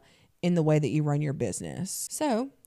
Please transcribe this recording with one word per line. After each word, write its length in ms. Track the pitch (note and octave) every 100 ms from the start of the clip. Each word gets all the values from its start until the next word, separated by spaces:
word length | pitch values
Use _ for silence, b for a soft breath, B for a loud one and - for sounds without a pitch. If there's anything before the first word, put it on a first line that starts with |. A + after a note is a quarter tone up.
| b b b _
in 140 | F3 F3
the 80 |
way 160 | D#3 D3+
that 80 | C#3+
you 160 | D3+
run 180 | D3+ D3
your 120 | D3
business. 720 | C3+ G#2+ - E2 C2+ F#3+ - -
So 400 | - D4+ A3 C4+ -